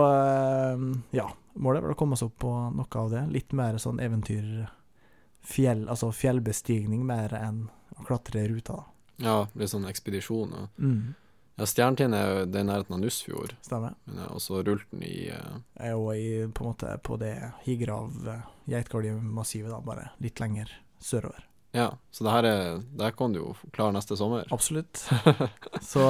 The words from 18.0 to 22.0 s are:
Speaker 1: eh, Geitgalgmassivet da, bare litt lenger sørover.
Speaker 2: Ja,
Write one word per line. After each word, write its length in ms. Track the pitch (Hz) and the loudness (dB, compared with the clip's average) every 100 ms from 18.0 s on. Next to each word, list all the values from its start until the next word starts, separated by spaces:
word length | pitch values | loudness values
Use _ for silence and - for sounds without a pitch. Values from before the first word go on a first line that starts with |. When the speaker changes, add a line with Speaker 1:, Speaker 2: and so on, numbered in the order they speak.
| 113 - 117 | -6 -8 -8
Speaker 1:
eh, 140 | 113 113 - - | -10 -12 -14 -6
Geitgalgmassivet 1040 | 120 117 117 107 110 110 110 110 113 107 | -4 -2 -2 -2 -2 -4 -4 -4 -6 -6
da, 80 | 113 | -8
bare 300 | 120 117 - - | -8 -8 -10 -8
litt 200 | 120 - | -8 -4
lenger 300 | 113 107 107 - - _ | -2 -2 -6 -12 -20 _
sørover. 400 | - 120 - - - _ _ | -4 -2 -2 -12 -20 _ _
Speaker 2:
Ja, 160 | 120 120 - | 2 2 0